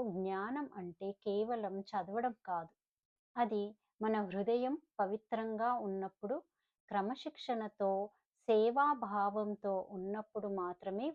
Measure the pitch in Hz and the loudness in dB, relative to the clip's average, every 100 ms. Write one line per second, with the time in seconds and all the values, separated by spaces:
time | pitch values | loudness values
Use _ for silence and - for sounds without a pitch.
0 | 240 180 190 190 208 277 285 208 180 170 | 0 0 -2 -2 -2 -4 -6 -8 -10 -8
1 | 196 196 214 202 220 233 202 196 196 208 | -8 -6 -2 0 0 0 -2 -4 -4 -4
2 | 180 214 247 - - 175 165 _ _ _ | -2 0 -2 -2 -4 -4 -4 _ _ _
3 | _ _ _ 240 233 208 202 214 _ - | _ _ _ 0 2 2 -2 -8 _ -2
4 | 220 214 202 190 202 240 254 311 _ - | 2 2 2 0 2 2 2 -2 _ 0
5 | 190 220 - 226 220 220 233 247 208 190 | 0 0 -2 -2 -2 0 2 0 0 -2
6 | 190 - 208 294 - _ _ _ - 208 | -4 -6 -4 -4 -6 _ _ _ -4 -2
7 | 196 262 311 - - 233 214 - 196 196 | -2 -4 -8 -10 -4 -2 -4 0 0 2
8 | 208 _ _ _ - 220 220 254 285 277 | -2 _ _ _ 4 6 6 6 4 2
9 | 214 208 202 208 208 208 202 190 185 196 | 0 0 2 0 -2 -2 -2 -2 -2 -6
10 | 190 214 214 220 208 196 180 175 196 196 | -4 -4 -4 -4 -4 -2 -4 -4 -4 -2
11 | 277 | -2